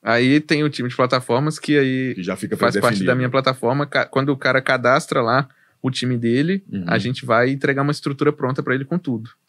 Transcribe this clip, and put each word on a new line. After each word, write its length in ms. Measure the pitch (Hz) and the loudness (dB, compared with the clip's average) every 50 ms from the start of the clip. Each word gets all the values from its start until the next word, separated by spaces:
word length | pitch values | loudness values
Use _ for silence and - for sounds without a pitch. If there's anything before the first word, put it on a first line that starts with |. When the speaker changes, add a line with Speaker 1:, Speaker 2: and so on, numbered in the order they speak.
Speaker 1:
Aí 380 | _ 110 113 117 123 127 139 151 | _ 0 2 2 4 4 4 2
tem 240 | 151 - 170 147 151 | 2 2 0 0 0
o 80 | 147 | -2
time 180 | 143 - 123 123 | -2 -4 -6 -6
de 60 | 123 | -2
plataformas 640 | - 131 127 131 127 123 - 117 123 143 151 156 156 | 0 0 2 2 -2 0 0 0 0 0 0 -4 -4
que 180 | - - 151 | -2 0 2
aí 380 | 147 139 131 131 131 131 127 120 | 2 2 2 0 -2 -4 -4 -6
Speaker 2:
Que 80 | 95 90 | -6 -4
já 140 | 127 185 | -6 -6
fica 200 | - - 104 - | -6 -4 -6 -2
Speaker 1:
faz 180 | - - 117 117 | 0 0 2 2
parte 60 | 101 98 | 2 2
Speaker 2:
pré-definido. 240 | 123 113 98 92 - | 2 2 2 0 0
Speaker 1:
da 60 | 127 | 0
minha 120 | 127 127 127 | 0 0 0
plataforma. 560 | 127 135 135 135 131 - - 117 123 143 147 | 0 0 0 0 -2 0 -2 -2 0 0 -2
Ca-, 220 | 135 - 139 - | -2 0 -2 -2
quando 220 | - - 139 139 139 | 0 -2 -2 0 0
o 80 | 143 | -2
cara 260 | 131 - 135 127 131 131 | 0 0 2 2 2 2
cadastra 580 | - 139 127 123 123 131 143 139 - - 135 | 2 0 2 4 4 2 2 2 0 -2 0
lá 280 | 123 113 120 131 139 131 _ _ _ _ _ _ - | 2 2 2 0 0 -2 _ _ _ _ _ _ -6
o 80 | 131 | -4
time 260 | 131 - - 127 127 | -4 -2 -2 -2 -2
dele, 460 | 120 117 117 117 127 147 165 190 196 196 - - | 0 0 0 2 2 2 0 -2 -4 -4 -8 -8
Speaker 2:
Uhum. 120 | 101 90 | -8 -4
Speaker 1:
a 120 | - - 113 | 0 0 0
gente 280 | 98 123 131 - - | 0 -2 -6 -6 -2
vai 240 | 123 117 113 120 131 | 0 2 2 2 2
entregar 320 | 135 139 - 160 139 135 139 | 0 0 0 -2 0 0 0
uma 80 | 143 | -2
estrutura 420 | 147 - - 151 139 135 151 147 147 | -2 -2 -4 -6 -4 0 0 0 0
pronta 300 | - 135 127 131 - 135 | 0 -2 -4 -2 -4 -2
pra 140 | 135 127 | -2 -2
ele 80 | 131 139 | -2 -2
com 120 | 135 170 | -4 -4
tudo. 320 | 180 175 - 123 110 110 113 - _ _ | -4 -4 -4 -6 -6 -6 -12 -18 _ _